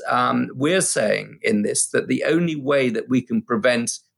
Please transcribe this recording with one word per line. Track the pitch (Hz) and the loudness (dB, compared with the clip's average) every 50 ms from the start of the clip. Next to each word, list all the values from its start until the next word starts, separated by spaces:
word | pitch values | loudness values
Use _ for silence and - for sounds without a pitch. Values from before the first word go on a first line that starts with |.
| - | -4
um, | 131 127 123 123 123 123 123 123 - - | -2 0 0 2 2 0 0 -2 -4 -4
we're | 127 139 160 185 190 | -2 0 2 2 2
saying | 185 - - 135 110 104 104 101 101 104 107 - | 0 0 0 0 0 2 0 0 -2 -8 -14 -4
in | - 110 107 104 104 | -2 0 2 2 0
this | 110 123 - - - | 0 0 -2 -2 0
that | - 127 - | -2 -2 0
the | 127 131 131 - | 0 -2 0 2
only | - 160 170 175 165 156 | 2 2 2 2 0 -2
way | 143 131 143 143 139 131 123 | -4 -2 0 2 2 2 2
that | 107 - - - | 0 -2 -2 0
we | 131 123 | 0 0
can | - - 117 110 | 0 0 -2 -4
prevent | - - 120 104 101 127 123 117 117 - - - _ _ _ | -2 0 -2 2 2 2 2 2 0 -4 -6 -10 _ _ _